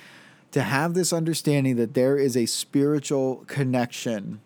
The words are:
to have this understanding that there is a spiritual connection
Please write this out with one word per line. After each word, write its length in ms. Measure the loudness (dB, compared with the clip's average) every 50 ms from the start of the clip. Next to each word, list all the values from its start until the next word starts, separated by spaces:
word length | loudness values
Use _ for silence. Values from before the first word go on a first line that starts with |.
| -20 -20 -20 -20 -20 -20 -20 -20 _ _ -2
to 100 | -2 0
have 320 | 0 0 0 0 0 0
this 180 | 0 0 0 0
understanding 640 | -2 0 -2 -2 -2 0 2 2 2 2 2 2
that 200 | 2 0 0 2
there 220 | 2 2 4 4
is 200 | 2 2 2 2
a 100 | 0 0
spiritual 1000 | 0 -2 -6 -6 -2 0 2 2 2 2 0 -2 -2 -2 0 0 -2 -2 -4 -8 -8
connection 920 | -4 -2 -2 0 0 0 0 -2 -4 -8 -6 -6 -6 -6 -6 -10 -12 -14 -16